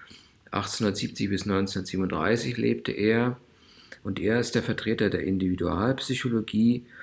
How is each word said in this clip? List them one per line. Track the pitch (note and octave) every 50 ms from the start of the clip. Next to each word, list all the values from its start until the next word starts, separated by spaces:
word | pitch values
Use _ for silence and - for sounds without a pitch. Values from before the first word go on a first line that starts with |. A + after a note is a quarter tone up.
| - - - - - - _ _ _ -
Achtzehnhundertsiebzig | - G2 G2 - - - A#2 G#2 G2 - - A2 - - G2 G2
bis | G2+ F#2 -
neunzehnhundertsiebenunddreißig | G#2 G2 F#2+ G2+ G2 - G2+ F#2 - - F#2+ F#2+ F#2 F#2 D#2 D#2 G2 A#2 A#2 - B2+ A#2+
lebte | A2+ A2+ A#2 A#2 A#2 - -
er | - - G2+ G#2+ A2+ A#2 A#2+ B2 B2+ - - _ _ _ _ - - - - - - - _
und | G#2 G2 -
er | E2+ G#2 A2+ B2
ist | A#2 - -
der | A#2+ A2
Vertreter | - A2 - - A2 A2+ - A2 G2+
der | - E2+ D2
Individualpsychologie, | D2+ F#2+ F#2 F#2 F2+ F2+ F2 F2 E2+ E2 F2 G#2 B2+ C3 - - - C3 B2+ - B2 A#2 A2+ G#2+ - - G#2+ A2+ A#2 B2 B2 - - - -